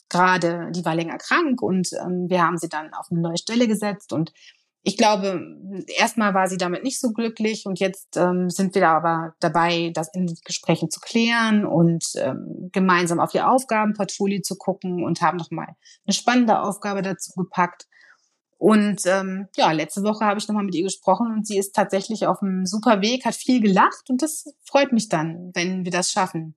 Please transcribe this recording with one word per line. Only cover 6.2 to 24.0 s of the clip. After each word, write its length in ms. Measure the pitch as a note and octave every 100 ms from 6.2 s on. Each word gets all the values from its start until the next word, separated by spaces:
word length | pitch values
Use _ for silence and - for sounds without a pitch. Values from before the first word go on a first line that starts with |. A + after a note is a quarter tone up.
| G#3
war 140 | F#3+ F#3+
sie 80 | F3+
damit 240 | F3+ F3+
nicht 180 | C4 -
so 120 | B3+
glücklich 540 | G#3+ A#3 A3+ A3 G#3+ G3+
und 120 | F#3
jetzt, 380 | F#3+ F#3 - -
ähm, 340 | F3+ F3+ F3+
sind 240 | F3 F#3+
wir 80 | G3
da 140 | F3 D#3
aber 380 | E3 E3 E3 -
dabei, 540 | E3+ D#3+ E3+ E3+ E3+
das 180 | E3 E3
in 140 | F#3 F3+ E3
Gesprächen 460 | - - - E3 E3
zu 80 | -
klären 680 | - A3+ A#3 A#3 A3+ G#3+
und, 400 | G3+ E3 E3+ E3 - -
ähm, 520 | - C3+ - - F3+
gemeinsam 480 | F#3+ F#3+ F3+ F3 E3+
auf 120 | D#3+
ihr 160 | F3+ D#3+
Aufgabenportfolio 960 | B3+ B3+ A3 G#3+ G#3 F#3+ - G3 G3+
zu 160 | - F#3+
gucken 460 | - F#3 F#3 F3+
und 180 | D#3+ E3+
haben 160 | E3+ F3
nochmal 380 | E3 D#3+ D#3 - - -
eine 100 | -
spannende 460 | G3 - B3 A#3 G3
Aufgabe 400 | G3+ G3 G#3 G3
dazu 320 | F#3+ F3 - -
gepackt. 500 | F3+ - F3 - - _ _ _ _ _ _ _
Und, 480 | - G#3+ G#3 F#3+ F3+
ähm, 420 | F#3+ F#3+ F#3+ G3 -
ja, 160 | G#3
letzte 300 | D#3+ D#3+ -
Woche 220 | G3+ G#3+
habe 140 | G#3+ G3+
ich 80 | -
nochmal 180 | G#3
mit 100 | G3+
ihr 100 | E3+
gesprochen 480 | F#3+ - - G#3+ A#3
und 140 | A3 G#3
sie 120 | G3+
ist 160 | G3+
tatsächlich 520 | - G3 G3 F#3+ G#3+ F3
auf 160 | F#3
einem 240 | G3 F#3 F#3
super 340 | G#3 A3+ G#3
Weg, 240 | G#3 B3+
hat 100 | A#3+
viel 260 | G#3+ - B3+
gelacht 500 | G#3 F#3+ D4+ -